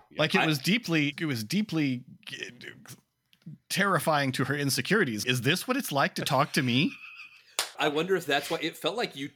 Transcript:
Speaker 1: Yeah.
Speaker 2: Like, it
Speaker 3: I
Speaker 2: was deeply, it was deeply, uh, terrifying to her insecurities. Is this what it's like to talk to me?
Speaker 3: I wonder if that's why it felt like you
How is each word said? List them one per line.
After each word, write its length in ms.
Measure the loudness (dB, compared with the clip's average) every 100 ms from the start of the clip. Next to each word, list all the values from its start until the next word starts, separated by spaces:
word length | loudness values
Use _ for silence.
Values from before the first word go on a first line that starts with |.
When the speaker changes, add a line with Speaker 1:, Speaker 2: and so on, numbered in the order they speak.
| _
Speaker 1:
Yeah. 100 | -2
Speaker 2:
Like, 140 | 2
it 80 | 2
Speaker 3:
I 40 | 2
Speaker 2:
was 120 | 2
deeply, 560 | 2 0 2 2 2 -2
it 60 |
was 180 | -4 -4
deeply, 640 | -2 -2 0 0 0 -2 -6 -20 -16
uh, 140 | -12 -12 -12 -18 -18 -20 -20 _ _ _ _ -20 -18 -6
terrifying 600 | 0 2 2 4 2 2
to 120 | 0
her 100 | 0
insecurities. 680 | 0 0 0 2 2 2 0
Is 160 | 0 0
this 260 | 2 0 0
what 100 | -2
it's 120 | -2
like 240 | 0 0 -2
to 60 |
talk 300 | 0 2 2
to 100 | 2
me? 300 | 2 4 2 -2 -14 -18 -20 -20 _ -6 -6 -2
Speaker 3:
I 100 | 0
wonder 260 | 0 0
if 120 | 0 2
that's 240 | 0 0
why 80 | -4
it 160 | -4 -4
felt 200 | -4 -2
like 200 | -4 -6
you 140 | -12